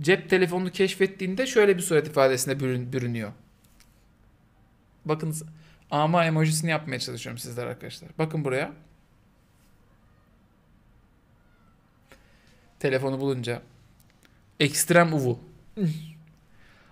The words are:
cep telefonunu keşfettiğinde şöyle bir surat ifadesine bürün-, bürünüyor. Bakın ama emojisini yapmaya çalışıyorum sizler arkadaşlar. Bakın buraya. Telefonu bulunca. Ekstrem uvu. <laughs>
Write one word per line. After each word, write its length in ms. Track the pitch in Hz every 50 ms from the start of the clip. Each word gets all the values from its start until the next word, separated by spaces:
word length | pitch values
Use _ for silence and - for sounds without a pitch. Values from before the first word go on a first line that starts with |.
cep 300 | 143 147 190 196 - -
telefonunu 400 | 190 185 185 170 170 180 185 185
keşfettiğinde 760 | - - 190 190 185 - 196 190 190 - 190 180 185 185 262
şöyle 300 | 262 262 240 208 202 196
bir 60 | 175 175
surat 240 | - 165 151 143
ifadesine 540 | 156 - 143 135 131 131 123 - - 135 139
bürün-, 320 | 135 131 127 123 123 123 131
bürünüyor. 400 | 131 120 123 117 117 110 101 107 - - _ _ _ _ _ _ _ _ _ _ _ _ _ _ _ _ _ _ _ _ _ _ _ _ _ _ _ _ _ _ _ _
Bakın 300 | - 156 156 165 160 156 - - - - - - - - _ _ _
ama 340 | - 147 151 156 170 175 165
emojisini 460 | 165 160 156 156 156 156 156 156 165
yapmaya 280 | 160 151 156 143 131 123
çalışıyorum 400 | - - 123 117 - 131 120 120
sizler 280 | - 127 117 120 120
arkadaşlar. 440 | 120 120 - - 120 120 - 160 165 - -
Bakın 260 | 160 156 160 160 147
buraya. 280 | 139 127 131 151 277 - - - - _ _ _ _ _ _ _ _ _ _ _ _ _ _ _ _ _ _ _ _ _ _ _ _ _ _ _ _ _ _ _ _ _ _ _ _ _ _ _ _ _ _ _ _ _ _ _ _ _ _ _ _ _ _ _ _ _ _ _ _ _ _ _ _ - - _ _ _ _ _ _ _ _ _ _ _ _
Telefonu 400 | - 147 131 131 135 135 135 131
bulunca. 420 | 135 139 135 127 120 117 120 120 - - - - - _ _ _ _ _ _ _ _ _ _ _ _ _ _ -
Ekstrem 520 | 151 139 - - - - 175 175 170 165 156
uvu. 280 | 151 131 123 117 117 - - - - - - -
<laughs> 100 | 220 196 160 156 - - - - - - - - _ _ _ - - - - - _ _ -